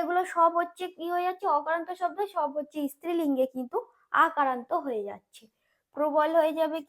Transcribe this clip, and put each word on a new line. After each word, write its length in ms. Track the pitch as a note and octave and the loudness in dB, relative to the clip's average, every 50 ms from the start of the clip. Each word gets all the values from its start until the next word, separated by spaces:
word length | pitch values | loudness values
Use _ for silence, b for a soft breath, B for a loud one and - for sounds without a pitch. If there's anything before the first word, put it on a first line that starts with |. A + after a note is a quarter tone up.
এগুলো 200 | E4+ D#4 F4 F4+ F#4 | 4 2 0 0 0
সব 260 | F4+ - E4+ E4 E4+ E4+ E4+ | 0 2 4 4 4 4 2
হচ্ছে 260 | F4 F4 - - F#4 F4+ - - | 0 -2 -4 -8 -10 -10 -8 -8
কি 80 | E4 E4+ | -6 -4
হয়ে 140 | F4 F4 F4+ F4+ | -2 -2 -2 -2
যাচ্ছে? 180 | F#4 F#4 G4+ F#4 | -2 -2 0 0
অকারান্ত 420 | D4+ D4 D4 D#4 D#4+ E4+ E4 F4+ F4+ F#4 | 0 0 0 0 -2 -2 -2 -6 -6 -4
শব্দ, 180 | F#4 F4 D#4 F#4+ G#4 G4+ G4 | -4 -4 -2 -4 -6 -4 -2
সব 140 | F4 D4+ C#4+ C#4 D4+ | -2 -2 -2 -2 -4
হচ্ছে 200 | C#4+ D4 - D4+ C#4+ C#4 - | -6 -6 -6 -4 -4 -4 -6
স্ত্রীলিঙ্গে 520 | - - E4+ F4+ E4+ D#4+ C#4+ C#4 C4 C4 C4 - | -6 -6 -4 -2 0 0 2 2 2 0 0 -2
কিন্তু 220 | B3+ B3+ B3 - A4+ - - b b b b b C#4 D#4 | -6 -8 -6 -6 -6 -6 -8 b b b b b 4 4
আকারান্ত 460 | E4 D#4+ D4 C#4+ C4+ B3+ B3 A#3+ - F4 E4+ C#4+ | 4 4 2 0 0 0 -2 -4 -4 -4 -4 -2
হয়ে 180 | C#4 A#3+ G#3+ G3+ G3+ | -2 -4 -6 -6 -8
যাচ্ছে। 340 | G3+ G3+ - _ - - A3+ A3 _ _ _ _ _ _ _ _ - | -10 -14 -16 _ -20 -20 -20 -20 _ _ _ _ _ _ _ _ -6
প্রবল 340 | C#4 D4+ D4+ C#4+ D#4 D4+ D#4 D#4+ E4 | -2 -2 0 2 2 2 4 4 4
হয়ে 140 | D#4 D#4+ D4+ D#4+ | 4 4 2 0
যাবে 200 | D#4+ D#4 D#4 E4 D4 | 0 0 -2 -4 -8